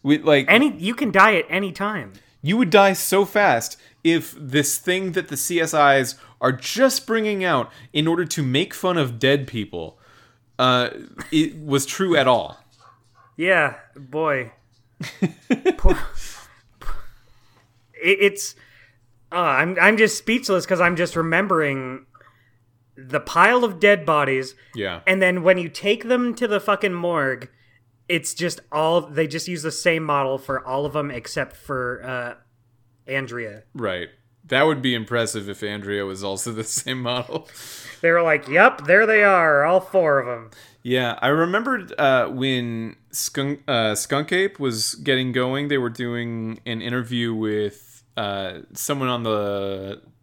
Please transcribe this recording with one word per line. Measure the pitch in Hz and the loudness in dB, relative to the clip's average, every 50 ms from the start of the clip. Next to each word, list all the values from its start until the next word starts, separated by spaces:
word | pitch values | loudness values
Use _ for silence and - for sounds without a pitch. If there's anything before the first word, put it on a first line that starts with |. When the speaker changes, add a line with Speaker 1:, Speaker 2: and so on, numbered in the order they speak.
Speaker 1:
We, | - 135 151 151 | 2 2 0 2
like, | 151 160 147 139 131 147 | 4 4 4 4 6 6
Speaker 2:
Any, | 190 233 285 294 202 | 4 4 4 2 -2
you | 156 170 208 240 | -4 -6 -6 -4
can | - 294 220 | -2 -4 0
die | 165 190 190 220 208 | 6 6 6 6 6
at | 170 - - | 2 -2 -2
any | 165 190 202 190 | -4 -4 -4 -4
time. | 156 - 196 208 214 180 117 98 95 - _ _ _ _ | -6 -6 -6 -6 -6 -8 -10 -12 -16 -20 _ _ _ _
Speaker 1:
You | - 147 196 | -4 -2 2
would | 240 247 170 | 2 2 6
die | 180 202 196 196 185 | 6 6 8 6 4
so | - - - 190 196 202 | 0 -2 0 2 2 2
fast | 196 - 214 202 185 127 117 - - - _ - - _ _ | 2 2 2 4 4 4 2 0 -6 -12 _ -20 -20 _ _
if | - 165 170 156 - - - | 0 2 2 2 -2 -6 -16
this | - 151 131 131 147 139 - - | -14 -12 0 0 0 2 2 -2
thing | - - 185 180 190 190 185 | -4 -2 -2 -2 -2 -2 -2
that | 160 180 180 - | -4 -4 -4 -4
the | 147 | -8
C | 131 - - 175 170 | -6 -4 -2 0 0
S | 165 160 | 0 2
Is | 165 151 147 143 135 135 127 131 - - - - - _ | 4 6 6 6 6 6 2 0 -6 -14 -20 -20 -8 _
are | - 131 | 0 0
just | 131 127 - - - 208 269 262 254 - - | 0 0 -6 -6 2 4 4 4 4 0 -2
bringing | - 226 226 214 214 208 190 | -2 -2 0 0 0 -2 -2
out | 185 180 156 127 113 - - - 113 - | 0 0 0 0 0 -4 -10 -20 -20 -4
in | - 147 151 | -2 0 2
order | 160 170 175 175 | 2 2 0 -2
to | - - 165 | -2 -2 -4
make | 143 127 127 143 185 - - | -2 0 0 0 0 -2 -6
fun | - - 185 180 170 | -4 -2 0 2 2
of | 143 123 117 113 | 0 -2 -2 0
dead | 131 131 139 139 135 | 2 2 2 2 0
people, | - - 110 101 - - 85 80 85 _ _ _ _ _ _ _ _ _ _ _ _ _ - | -6 -6 -8 -6 -6 -8 -10 -10 -10 _ _ _ _ _ _ _ _ _ _ _ _ _ 0
uh, | 127 127 127 123 123 - - - - - - - - - | 2 2 2 2 0 -2 -6 -12 -16 -18 -16 -16 -10 0
it | 160 156 160 - - 156 151 | 0 0 0 0 -4 -12 -4
was | 147 139 139 135 | 0 0 0 0
true | - - - 190 185 165 | -2 -4 -4 0 2 2
at | 147 131 131 | 4 4 4
all. | 123 110 80 - - - _ _ _ _ _ - _ _ _ _ _ _ _ _ _ - | 4 2 0 -6 -12 -18 _ _ _ _ _ -20 _ _ _ _ _ _ _ _ _ -4
Speaker 2:
Yeah, | 165 185 190 170 151 135 117 - - _ _ | 0 2 2 2 2 0 -2 -8 -20 _ _
boy. | 139 139 127 139 151 160 156 143 131 120 113 - _ _ _ _ _ _ _ _ _ | -20 -18 -8 -6 -2 -2 0 -2 -2 -4 -10 -14 _ _ _ _ _ _ _ _ _
Speaker 1:
<laughs> | 165 - - - 202 160 - _ _ _ 254 - - 370 - - | -14 -14 -4 -4 -4 -4 -4 _ _ _ -2 0 0 -2 0 6
Speaker 2:
Poor, | - - 381 - - - - - - - - - - - _ _ _ _ _ _ - - - - - - - - _ _ _ _ _ _ _ _ _ _ _ _ _ _ _ | 6 6 6 6 -2 -4 -4 -6 -8 -8 -14 -18 -20 -20 _ _ _ _ _ _ -4 -2 -2 -2 -4 -10 -16 -20 _ _ _ _ _ _ _ _ _ _ _ _ _ _ _
it, | - 160 175 196 196 | -2 2 2 4 4
it's, | 202 202 196 202 - - - _ - _ _ _ - _ _ _ _ _ _ _ _ _ | 4 2 2 -2 -10 -10 -12 _ -20 _ _ _ -20 _ _ _ _ _ _ _ _ _
uh, | - | -2
I'm, | 180 175 156 135 131 151 175 190 165 | 0 0 2 2 2 2 0 2 4
I'm | 175 202 220 | 4 4 6
just | 214 220 208 - - | 6 2 2 2 -4
speechless | - - 226 254 254 - 196 180 170 | -2 -2 -2 -2 0 0 0 0 0
'cause | - 190 170 | -2 0 2
I'm | 180 175 180 | 2 2 2
just | 160 175 170 - | 0 -2 -2 -2
remembering | 165 165 165 165 175 202 196 185 160 151 143 135 135 131 127 131 131 _ _ _ _ _ - _ _ _ _ _ _ _ _ _ _ _ _ _ | -4 -2 0 0 0 0 0 0 0 0 0 -2 -4 -6 -10 -12 -14 _ _ _ _ _ -20 _ _ _ _ _ _ _ _ _ _ _ _ _
the | - 135 127 151 143 | -20 -12 -6 -6 -6
pile | - - - 170 180 214 247 247 240 | -6 0 4 6 6 6 6 4 2
of | 220 185 165 | 0 0 4
dead | 202 208 202 180 156 | 6 6 6 4 2
bodies. | 160 156 147 143 135 135 131 131 131 - _ _ _ - | 0 0 2 2 0 0 -2 -4 -8 -14 _ _ _ -8
Speaker 1:
Yeah. | 117 98 95 87 85 - | -6 -6 -6 -6 -2 0
Speaker 2:
And | 190 190 190 | 0 2 4
then | 190 185 180 180 | 2 2 2 2
when | 160 185 185 | 4 4 4
you | 180 170 156 | 4 0 -8
take | - - - 202 226 240 240 226 | -10 -6 -2 -2 -2 -2 0 -2
them | 254 247 247 240 233 | -2 0 0 -4 -4
to | - 247 | -4 -4
the | 214 208 - | -2 -2 -2
fucking | - - 202 190 - 202 180 | 0 -2 -2 0 -2 -4 -4
morgue, | 175 175 175 170 156 139 135 127 123 123 - _ _ _ _ _ _ _ _ _ _ _ | -2 -4 -2 0 0 0 -2 -4 -6 -10 -20 _ _ _ _ _ _ _ _ _ _ _
it's | - 175 165 170 - - | -4 -4 -4 -4 -6 -6
just | - 170 170 - - _ _ | -4 -6 -6 -6 -8 _ _
all, | 147 151 160 160 170 175 | -2 0 0 2 2 0
they | 151 151 143 151 160 | 0 -2 -4 -4 -2
just | 147 151 160 - 175 | -2 -4 -8 -8 -8
use | 180 156 | -8 -8
the | 143 160 | -8 -8
same | - - - 180 165 160 160 | -8 0 0 0 0 0 -2
model | 151 147 139 135 131 135 | -2 0 0 0 -2 -4
for | 131 - - 135 127 - | -6 -6 -6 -6 -6 -6
all | 127 131 139 147 | -4 -4 -4 -4
of | 147 | -4
them | 127 156 143 143 | -4 -4 -6 -4
except | 127 120 117 - - 156 151 - - | -8 -10 -12 -8 -6 -6 -6 -8 -10
for, | - - - 143 127 123 123 123 - 117 | -20 -12 -8 -6 -6 -4 -6 -8 -8 -10
uh, | 127 127 123 120 120 - _ _ _ _ _ _ _ _ _ _ _ _ _ _ | -8 -8 -8 -8 -10 -12 _ _ _ _ _ _ _ _ _ _ _ _ _ _
Andrea. | 131 135 135 135 117 120 120 117 107 101 107 _ _ _ | -6 -4 -4 -4 -6 -10 -10 -10 -12 -14 -16 _ _ _
Speaker 1:
Right. | 135 113 101 92 90 85 - _ _ _ _ _ _ _ | -6 -6 -6 -4 -6 -8 -12 _ _ _ _ _ _ _
That | - 123 131 | -2 0 2
would | 147 160 156 135 | 2 2 2 0
be | 127 131 123 | -2 -2 -2
impressive | 117 110 - 120 117 117 107 - 110 98 101 | -2 -4 -4 -2 -2 -2 -2 -4 -8 -8 -8
if | 95 - | -10 -8
Andrea | 107 104 104 104 98 101 101 101 98 | -6 -6 -6 -8 -6 -4 -4 -4 -4
was | 98 95 95 101 | -4 -6 -6 -6
also | 98 98 98 - 120 | -6 -6 -6 -8 -8
the | 113 110 110 | -6 -8 -8
<laughs> | |
same | - - - - 127 127 127 | -6 -6 -6 -6 -6 -8 -6
model. | 123 120 123 123 120 - - - - - - - - - - - - - - - | -4 -4 -4 -6 -6 -6 -10 -10 -10 -12 -20 -20 -18 -18 -18 -18 -18 -20 -12 -2
Speaker 2:
They | - 170 | 0 2
were | 165 170 | 2 4
like, | 170 160 151 147 - 131 | 4 2 0 0 -2 0
"Yep, | 143 170 208 262 - - 143 | 4 6 6 6 4 2 2
there | 147 180 202 220 | 4 4 6 6
they | 214 220 208 | 4 4 4
are, | 208 202 190 180 165 156 147 143 147 | 4 6 4 4 4 4 4 4 4
all | 165 180 190 | 4 2 2
four | - - - 190 170 156 143 139 | 0 2 0 2 2 4 2 2
of | 123 123 | 0 -2
'em." | 123 117 113 110 - - - - _ _ | -8 -10 -12 -20 -20 -20 -20 -20 _ _
Speaker 1:
Yeah, | _ 120 123 127 123 120 113 - | _ 0 0 0 0 0 -2 0
I | - 131 | 0 2
remembered, | 143 160 165 175 185 214 233 269 262 220 180 - - - | 2 2 2 0 0 -2 -2 -2 -4 -4 -6 -10 -4 0
uh, | 147 135 131 127 113 - | 2 4 4 4 2 0
when | - 127 131 135 131 123 120 117 117 113 113 110 - _ _ _ | -2 -4 -2 -2 -2 -2 -4 -6 -6 -8 -8 -10 -12 _ _ _
Skunk, | - - - - - 143 139 143 147 143 _ - | -8 -8 -8 -6 -4 -4 -4 -4 -4 -6 _ -4
uh, | 131 117 113 110 104 | -2 0 0 0 -2
Skunk | 104 - - 143 139 151 156 | -4 -4 -4 -4 -4 -2 -2
Ape | 185 180 190 196 196 - | -2 -2 -2 -2 -4 -4
was | 143 131 117 110 104 - - | -4 -4 -2 -2 -6 -6 -6
getting | - - 139 131 127 131 127 | -6 -2 -2 0 0 0 -2
going, | 120 127 127 127 131 139 143 143 | -2 -2 -2 -2 -2 -4 -4 -2
they | 143 135 | -2 -2
were | 123 120 | -2 -4
doing | 117 117 123 120 120 120 120 117 117 113 113 110 113 - _ | -6 -6 -8 -6 -6 -6 -6 -6 -8 -8 -8 -8 -10 -10 _
an | 123 113 113 | -8 -8 -6
interview | - 120 120 127 120 117 127 120 117 117 113 | -6 -4 -4 -4 -4 -4 -4 -2 -2 -2 -2
with, | 110 110 107 107 104 104 101 - - - - - - _ _ _ | -2 -2 0 0 0 -2 -4 -6 -10 -20 -20 -20 -20 _ _ _
uh, | - 107 101 101 98 98 92 92 80 - _ | -6 -6 -4 -4 -6 -6 -8 -10 -12 -18 _
someone | - - - - 147 139 131 127 | -12 -10 -6 -6 -4 -2 -2 -2
on | 123 120 | -2 -2
the | 117 110 107 104 104 101 101 98 98 98 98 95 95 98 101 - _ - _ _ | -2 -2 -2 -2 -2 -2 -4 -4 -4 -6 -8 -8 -10 -12 -12 -14 _ -20 _ _